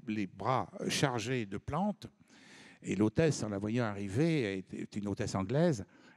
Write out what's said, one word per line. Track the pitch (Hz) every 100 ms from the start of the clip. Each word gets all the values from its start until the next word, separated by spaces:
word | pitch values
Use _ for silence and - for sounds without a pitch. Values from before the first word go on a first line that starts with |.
| -
les | 107 95
bras | 95 107 127 90 - 98
chargés | - 143 123 110 127 101
de | 101
plantes. | - 147 208 - 117 - _ - - - - -
Et | 90 98
l'hôtesse, | 107 160 160 -
en | 107
la | 98
voyant | 107 120
arriver, | 110 101 101 107 165 156 104 95
est, | -
est | 107 - 107
une | 101
hôtesse | 98 101
anglaise, | 98 95 139 175 113 - - -